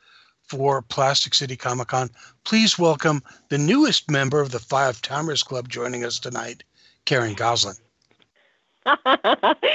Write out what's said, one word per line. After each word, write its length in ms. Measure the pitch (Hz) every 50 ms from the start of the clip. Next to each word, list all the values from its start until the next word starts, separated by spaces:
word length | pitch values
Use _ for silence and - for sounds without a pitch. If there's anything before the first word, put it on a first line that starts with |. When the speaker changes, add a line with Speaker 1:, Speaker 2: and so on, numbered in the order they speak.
| _ _ _ - _ _ _ _ _
Speaker 1:
for 400 | - - 135 135 139 139 135 117
Plastic 520 | - - - 135 135 139 - - - -
City 220 | - 147 127 127
Comic 320 | 117 - 127 123 127 120 -
Con. 220 | - 127 127 117 - _ - - _ _ -
Please 340 | - 220 220 220 202 - -
welcome 440 | 175 165 156 139 - 160 151 139 - - - _ _ -
the 100 | 147 143
newest 520 | 143 156 226 285 311 262 - - - -
member 300 | 147 139 135 131 139 151
of 100 | 143 135
the 80 | 127 117
Five 420 | - - 139 135 139 131 120 -
Timers 420 | - - 135 147 156 160 147 131 -
Club 260 | - 139 123 123 123
joining 360 | - 120 120 123 123 120 120
us 140 | 117 - -
tonight, 440 | - 131 120 113 113 117 123 - - _ _ _ _ _ _ _ -
Karen 280 | - 147 127 120 110 101
Goslin. 420 | 98 113 113 120 117 - 98 95 - _ _ _ _ _ _ _ _ _ _ _ _ _ _ _ _ _ _ _ _ -
Speaker 2:
<laughs> 80 | 247 285 - - 254 269 - - 208 269 - - - 311 - - 554 622